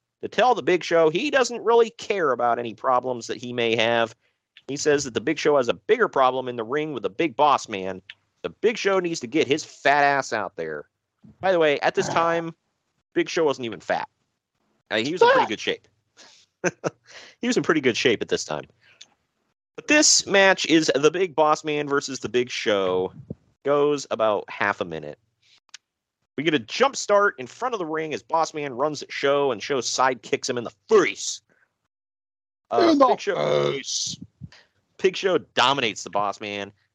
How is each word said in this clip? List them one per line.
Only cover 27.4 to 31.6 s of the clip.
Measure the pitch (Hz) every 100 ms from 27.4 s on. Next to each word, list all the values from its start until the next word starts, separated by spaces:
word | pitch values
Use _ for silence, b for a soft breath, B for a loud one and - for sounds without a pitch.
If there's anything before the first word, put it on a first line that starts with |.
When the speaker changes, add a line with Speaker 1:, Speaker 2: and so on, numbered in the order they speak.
| 127
Speaker 1:
front | - 254 226
of |
the | 160
ring | 160 160
as | 123
Boss | - 165 156 156
Man | 143
runs | 120 151 147
at | -
Show, | - 139 143 139
and | 110
Show | - 139
sidekicks | - - 131 127 - 131 -
him | 123
in |
the | 110 - _
face. | 220 131 - - - _ _